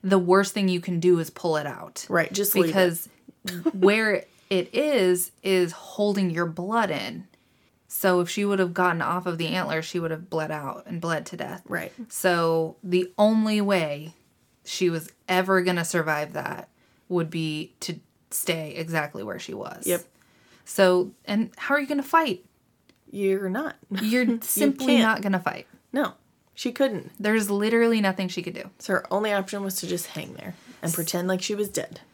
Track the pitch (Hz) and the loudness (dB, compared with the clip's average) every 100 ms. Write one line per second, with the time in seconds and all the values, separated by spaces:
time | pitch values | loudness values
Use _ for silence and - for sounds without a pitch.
0 | 190 196 175 190 196 214 190 175 175 175 | 4 4 6 4 4 2 2 2 0 2
1 | 175 175 160 - 170 156 147 - - - | 4 4 2 -4 -2 0 -2 -10 -12 -14
2 | - 180 - - 196 196 170 190 180 170 | -2 0 0 -2 0 2 4 4 2 2
3 | - _ - _ 196 180 320 196 185 214 | -10 _ -20 _ -12 -2 -2 4 4 6
4 | 220 196 - _ _ 190 180 - 302 269 | 2 0 -4 _ _ -2 0 -2 2 4
5 | 185 180 - _ 196 190 175 170 - - | 4 2 -2 _ 0 2 2 -4 -14 -2
6 | 208 202 185 170 170 165 180 233 202 151 | 0 2 0 0 -2 -4 -2 0 0 -2
7 | - 170 185 _ _ _ _ _ _ - | -6 -10 -16 _ _ _ _ _ _ 0
8 | 196 180 175 - 202 196 180 175 180 165 | 2 2 2 0 0 2 0 2 0 2
9 | 135 175 180 165 165 185 175 160 160 175 | -2 -2 -4 -4 -2 -2 -2 -4 -4 -4
10 | 165 160 175 160 156 151 139 - - 170 | -4 -6 -6 -4 -4 -6 -8 -10 -10 -6
11 | 170 160 156 175 151 175 - 175 170 - | -2 -4 -4 -10 -10 -10 -8 -6 -6 -12
12 | 220 - 185 175 165 165 160 - 180 180 | -14 -2 2 4 2 2 -2 -6 0 0
13 | 180 - 208 220 220 214 202 190 156 147 | 0 4 4 4 2 2 4 2 0 -6
14 | 156 - _ _ _ _ - - 180 165 | -10 -18 _ _ _ _ -12 0 0 0
15 | 160 _ - 185 185 190 180 175 165 175 | -6 _ 0 0 4 4 4 0 0 0
16 | 156 151 147 151 147 143 - _ _ _ | 0 -2 -2 -6 -8 -10 -14 _ _ _
17 | _ 180 160 165 160 151 - _ - 165 | _ -2 -2 -4 -4 -4 -8 _ -10 -10
18 | _ _ _ - - 165 156 - 165 165 | _ _ _ -6 -2 -4 -4 -10 -4 -2
19 | 147 - 107 185 - 104 - - - 175 | -4 -8 -8 -10 -10 -10 -10 -6 -2 -2
20 | - _ _ _ _ _ - - 185 180 | -4 _ _ _ _ _ -10 4 6 6
21 | - - - 208 220 - - 285 277 294 | 2 -6 -4 -2 -2 -4 -2 -2 0 -4
22 | 269 330 311 180 _ _ _ _ _ _ | 2 2 4 -2 _ _ _ _ _ _
23 | _ 202 196 190 190 202 311 - _ 190 | _ -2 0 0 0 -2 -4 -10 _ -2
24 | 214 247 240 233 - - 277 269 262 240 | 2 4 4 0 -2 2 2 2 4 6
25 | 226 220 202 190 180 - - _ _ 262 | 4 2 0 0 -2 -6 -16 _ _ -2
26 | 233 - _ _ _ - 240 240 269 196 | -2 -6 _ _ _ -8 -6 0 0 0
27 | - - 208 220 202 202 208 233 233 226 | -10 -6 0 0 0 0 2 4 4 4
28 | 202 190 185 180 175 - - _ - 190 | 2 0 -4 -4 -8 -10 -14 _ -2 -2
29 | - 190 214 202 190 202 196 190 180 175 | 0 -2 0 0 -2 -6 -6 -6 -4 -6
30 | - - - - - - - - 165 165 | -6 -10 -12 -14 -14 -16 -20 -8 -4 -4
31 | 175 180 185 185 - 208 202 - - - | -4 -4 -2 -2 -2 -4 -4 -4 -8 -14
32 | - | -20